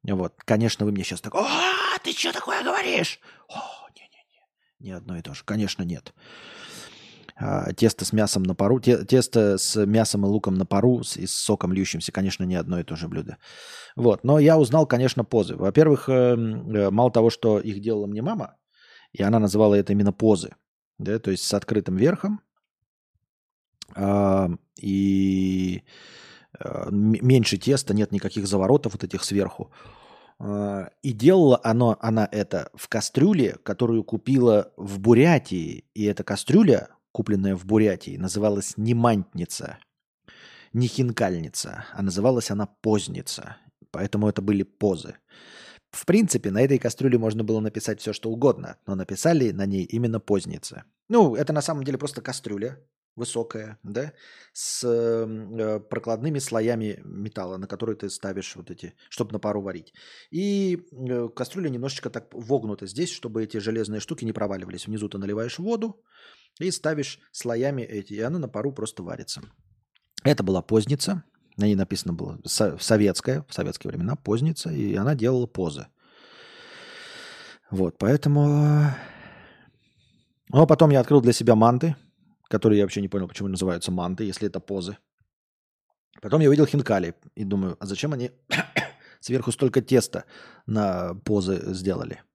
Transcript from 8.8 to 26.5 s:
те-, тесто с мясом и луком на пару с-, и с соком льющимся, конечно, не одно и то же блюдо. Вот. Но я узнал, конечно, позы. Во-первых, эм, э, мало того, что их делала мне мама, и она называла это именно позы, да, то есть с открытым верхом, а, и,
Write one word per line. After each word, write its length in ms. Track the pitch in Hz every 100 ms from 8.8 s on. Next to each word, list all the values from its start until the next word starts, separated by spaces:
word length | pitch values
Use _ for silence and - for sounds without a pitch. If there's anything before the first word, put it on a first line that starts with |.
те-, 240 | 127 117
тесто 540 | 101 131 - 117 104 95
с 260 | - 110 101
мясом 380 | 110 110 101 98
и 20 |
луком 260 | 104 101
на 120 | 92 92
пару 360 | - 120 123
с-, 140 | - -
и 100 | 90
с 60 |
соком 400 | - - 104 90
льющимся, 400 | 95 95 85 -
конечно, 320 | - 95 -
не 100 | 90 90
одно 240 | - 87
и 40 |
то 120 | 82 80
же 120 | 85
блюдо. 300 | 139 - - - - - - - -
Вот. 280 | 120 98
Но 140 | 123 151
я 200 | 147 160
узнал, 280 | 127 156 151
конечно, 380 | 120 127 -
позы. 320 | 110 117 95 95
Во-первых, 520 | 95 139 160 139 -
эм, 640 | 131 123 120 113 113 117
э, 160 | 107 98
мало 200 | 101 123
того, 200 | 117 113
что 300 | - 113 104
их 200 | 110 98
делала 260 | 107 107 101
мне 160 | 104
мама, 340 | 143 220 113 _ _ _ _ - _
и 100 | -
она 160 | 98 113
называла 360 | 104 104 107
это 180 | 101 98
именно 200 | 101 101
позы, 420 | 95 110 98 - - _ _ _ -
да, 200 | 101 113
то 120 | 98
есть 140 | 92
с 100 | -
открытым 420 | 101 - 107 92 92
верхом, 440 | 135 196 202 208 _ _ _ _ _ _ _ _ _ _ _ _ _ _ - -
а, 540 | 98 101 98 95 92 87 _ -
и, 1040 | 104 98 98 98 98 95 95 95 92 90 _ - - - - - _